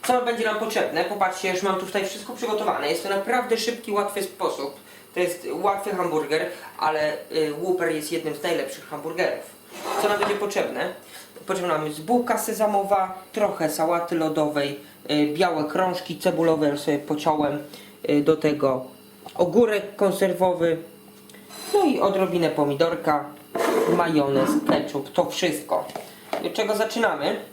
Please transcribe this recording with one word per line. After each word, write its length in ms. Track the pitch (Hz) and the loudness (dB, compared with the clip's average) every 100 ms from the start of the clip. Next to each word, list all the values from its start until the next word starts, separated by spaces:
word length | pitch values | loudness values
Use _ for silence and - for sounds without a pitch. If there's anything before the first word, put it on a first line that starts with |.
| - | 2
Co 140 | 247 | 2
będzie 240 | 240 226 220 | 2 0 -2
nam 140 | 214 | -2
potrzebne? 440 | - - - 160 190 | -2 0 0 0 -2
Popatrzcie, 460 | 202 185 185 190 | 0 -2 0 -2
już 100 | 185 | -2
mam 180 | 196 185 | 0 -2
tutaj 260 | 190 202 190 | -2 -2 -4
wszystko 260 | - - | -6 -12
przygotowane. 560 | 240 233 214 202 - 143 | -6 -4 0 0 0 0
Jest 140 | 170 | -2
to 60 | 196 | 0
naprawdę 480 | 196 208 247 - 226 | -2 0 0 0 0
szybki, 340 | 233 226 - | -2 -4 -2
łatwy 320 | 202 202 202 | 0 0 -2
sposób. 520 | 190 - 165 135 139 - - - - | -6 -2 -4 -2 -8 -10 -20 -20 -8
To 60 | - | -2
jest 280 | 180 - - | 0 -2 -6
łatwy 400 | 156 196 196 208 | 0 0 0 -2
hamburger, 580 | 185 175 156 143 156 180 - - - | -2 0 0 0 0 -2 -8 -14 -2
ale, 360 | 156 156 151 147 - | 0 2 0 -2 -4
y, 220 | 160 156 | -2 0
Whopper 380 | 147 180 180 165 | -2 0 0 0
jest 200 | 156 147 | -2 -2
jednym 240 | 165 156 143 | -4 -4 -4
z 80 | |
najlepszych 460 | 175 160 135 - - | -2 -2 -2 -8 -12
hamburgerów. 560 | 147 151 165 151 - - - - - - - | -10 -6 -2 -2 -2 -10 -20 -18 -10 -6 0
Co 80 | 208 | 0
nam 100 | 208 | 2
będzie 160 | 208 202 | 0 0
potrzebne? 580 | 202 - - - 175 - - - - - - | 0 -2 -2 -2 -6 -6 -18 -20 -20 -16 -6
Potrzebna 300 | 190 175 151 | -2 0 0
nam 100 | 151 | -2
jest 140 | 151 | -6
bułka 360 | 160 240 240 208 | 0 0 2 0
sezamowa, 840 | - 202 214 202 196 202 185 - - | 0 0 2 2 2 2 2 -4 -8
trochę 360 | 220 202 - 156 | 0 0 2 -2
sałaty 460 | - 160 170 - 170 | 2 2 2 0 0
lodowej, 640 | 156 156 151 143 143 - - - - | 0 2 0 0 -2 -4 -14 -16 -2
y, 220 | 147 147 | 2 2
białe 300 | 151 180 160 | 2 2 2
krążki 560 | 151 180 185 175 - 160 | 0 2 0 0 -6 0
cebulowe, 480 | 185 160 165 156 151 | 0 4 4 4 2
ja 100 | 147 | 2
sobie 220 | 160 143 | 0 0
pociąłem, 640 | - 147 165 151 147 147 - - - - - | 0 0 0 2 0 -2 -8 -16 -20 -8 2
y, 120 | 147 | 4
do 160 | 147 151 | 4 4
tego 560 | 151 139 135 131 - - - - - - | 2 2 2 0 -4 -16 -20 -20 -12 0
ogórek 600 | 170 190 226 208 - - | 4 6 4 2 -2 0
konserwowy, 840 | 196 - 190 175 185 170 170 160 - - - - - - - - - | 2 4 2 4 2 4 2 0 -6 -20 -20 -20 -20 -20 -18 -14 0
no 100 | 403 | 4
i 160 | 349 233 | 4 4
odrobinę 500 | 196 196 185 175 160 | 2 2 2 2 2
pomidorka, 760 | 151 143 139 165 165 160 147 - - - - - - - 175 | 2 0 4 2 2 0 0 -2 -14 -10 -2 0 2 2 2
majonez, 520 | 165 151 139 139 131 302 - | 4 2 4 2 2 2 2
ketchup, 460 | - - 143 - | 0 0 -6 -2
to 120 | - - | 0 0
wszystko. 600 | - 175 151 - - - - - - - - | 0 -2 -2 -2 -2 -2 -12 -14 -18 -8 -6
I 40 | - | -4
od 60 | |
czego 220 | - 208 214 | -2 -2 0
zaczynamy? 640 | 220 233 220 147 147 113 - | 0 2 0 2 -2 -2 -8